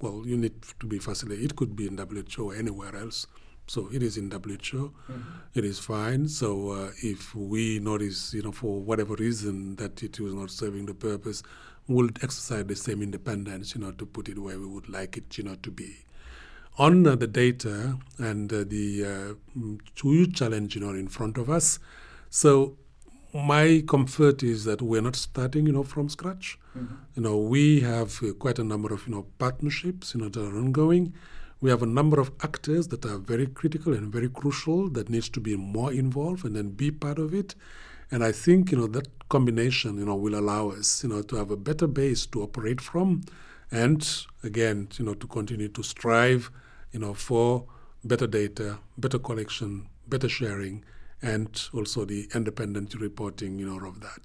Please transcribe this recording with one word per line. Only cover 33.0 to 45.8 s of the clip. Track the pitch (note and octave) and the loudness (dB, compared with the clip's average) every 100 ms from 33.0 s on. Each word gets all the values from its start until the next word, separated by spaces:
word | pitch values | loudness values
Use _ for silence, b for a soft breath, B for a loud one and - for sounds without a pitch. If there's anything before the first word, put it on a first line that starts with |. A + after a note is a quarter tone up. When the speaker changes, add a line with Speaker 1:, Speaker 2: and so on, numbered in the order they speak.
| A2+ | -4
Speaker 1:
are | G2+ | -6
very | F#2+ A#2 C3+ | -2 0 0
critical | C3+ D#3+ D3+ D#3+ | 0 -2 0 0
and | A2+ G#2 | 0 0
very | A#2 B2 | -2 -2
crucial | B2 C#3+ C#3+ D#3 E3+ G3 | 0 -2 -2 0 0 2
that | A#2 G2+ | -2 0
needs | A#2 - | -2 -2
to | B2 | -4
be | A2 G2+ | -2 -2
more | G2 G#2+ C3 | -2 0 0
involved | C3 C3 C3 D#3+ F3+ | 2 0 0 -2 -2
and | C3 G#2+ | -4 -4
then | G#2 | -4
be | G2 C#3+ | -2 -2
part | D3 D3 D3 | -2 -4 -2
of | D#3 F#3+ | -2 -2
it. | G3+ - B B B B B | -4 -8 B B B B B
And | A#2+ | 0
I | A2+ | 2
think, | A2 - F#3 F3+ | 2 6 8 6
you | C3 | 2
know, | A2+ | 2
that | A#2 C3+ - - | -2 -6 -10 0
combination, | D3 B2 A2+ B2 B2+ A#2 G2+ | 4 4 4 2 2 -2 -2
you | G2+ | -2
know, | G2 | 0
will | G#2 G#2 | 0 2
allow | G#2 G#2 G#2 | 2 2 -2
us, | G2 G#2+ - | -2 -2 0
you | B2 | -2
know, | G#2 | -2
to | G#2 A2 | -2 -4
have | G2+ | -2
a | G2+ | -4
better | G2+ D#3 D#3+ | -2 0 2
base | C3+ C#3 A#2+ - | 2 2 2 -2
to | A2+ | -4
operate | G#2+ - G#2+ B2+ | -4 -4 -2 -2
from. | - E3+ F#3+ E3+ - B B B B | -2 2 2 2 -2 B B B B
And | A2+ A#2+ D#3 - - - - | 2 4 4 2 -4 -8 -10
again, | A2 A2 A2+ G#2 G2 - | -4 2 2 2 -4 -4
you | A2+ | -4
know, | |
to | G2 A#2 | -4 -6
continue | A#2 G#2 A2 G#2 | -6 -4 -4 -6
to | G#2+ | -6